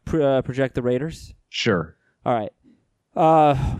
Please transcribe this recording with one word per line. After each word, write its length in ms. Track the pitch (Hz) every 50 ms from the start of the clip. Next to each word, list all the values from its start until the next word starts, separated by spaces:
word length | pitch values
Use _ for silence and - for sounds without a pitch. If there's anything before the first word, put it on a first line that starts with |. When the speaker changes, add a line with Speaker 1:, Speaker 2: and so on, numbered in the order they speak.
| -
Speaker 1:
pr-, 180 | - - 160
uh, 200 | 143 135 135 131
project 340 | 123 - 123 131 135 127 -
the 60 | 135
Raiders? 520 | 120 123 123 123 147 160 160 - - - - _ _
Speaker 2:
Sure. 480 | _ - - - 117 98 85 80 80 - _ _ _ _ _ -
Speaker 1:
All 80 | 120 120
right. 180 | 113 107 - - _ _ _ _ _ _ _ _ _ _ _ -
Uh, 640 | - 165 160 160 156 151 147 139 135 - - -